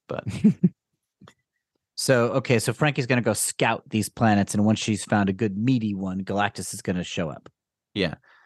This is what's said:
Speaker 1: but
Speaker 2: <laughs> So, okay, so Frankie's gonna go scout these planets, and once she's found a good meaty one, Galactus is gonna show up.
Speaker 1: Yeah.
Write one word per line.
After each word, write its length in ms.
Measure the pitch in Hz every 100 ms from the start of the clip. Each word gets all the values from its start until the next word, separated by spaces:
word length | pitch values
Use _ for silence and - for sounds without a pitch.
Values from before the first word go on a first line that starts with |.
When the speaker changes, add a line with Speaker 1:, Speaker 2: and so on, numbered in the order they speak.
| -
Speaker 1:
but 160 | - -
Speaker 2:
<laughs> 480 | - 208 - 175 - _ _ _ _ - _ _ _ _ _ _
So, 340 | - - 123 117
okay, 260 | 127 - 117
so 140 | -
Frankie's 340 | - 151 139 123
gonna 140 | 123
go 140 | 110
scout 500 | 101 - - 120 113 -
these 200 | 110 98
planets, 460 | - 113 101 95
and 100 | 104
once 140 | 107 107
she's 260 | - 101
found 240 | - 107 98
a 40 |
good 240 | 95 110 95
meaty 380 | 123 127 110
one, 280 | 98 95 95
Galactus 500 | 95 98 101 - -
is 80 | 101
gonna 220 | - 90
show 240 | 82 - 80
up. 200 | - - _ _ _ _
Speaker 1:
Yeah. 200 | 104 87 - _ _